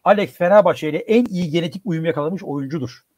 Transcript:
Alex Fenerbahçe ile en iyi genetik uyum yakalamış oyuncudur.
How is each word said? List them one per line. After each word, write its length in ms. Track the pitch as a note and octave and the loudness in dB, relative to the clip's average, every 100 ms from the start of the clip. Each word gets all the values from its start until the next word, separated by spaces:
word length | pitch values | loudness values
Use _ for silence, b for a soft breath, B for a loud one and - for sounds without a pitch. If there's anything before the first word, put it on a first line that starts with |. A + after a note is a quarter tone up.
Alex 280 | F3+ G#3 G3 | 2 2 0
Fenerbahçe 560 | - F3+ G#3 F#3+ C3+ D#3 | -2 4 6 6 2 -2
ile 80 | D#3 | -4
en 260 | - A3 | 0 2
iyi 260 | B3 F3+ F3 | 2 -2 -2
genetik 320 | E3 D#3+ F#3 | -2 -4 -8
uyum 200 | - D#3+ | -6 -4
yakalamış 380 | D#3+ D3+ D3 F#3 | -2 -2 -4 -6
oyuncudur. 600 | - C#3+ C#3 D#3+ B2 - _ | -8 -8 -6 -6 -8 -12 _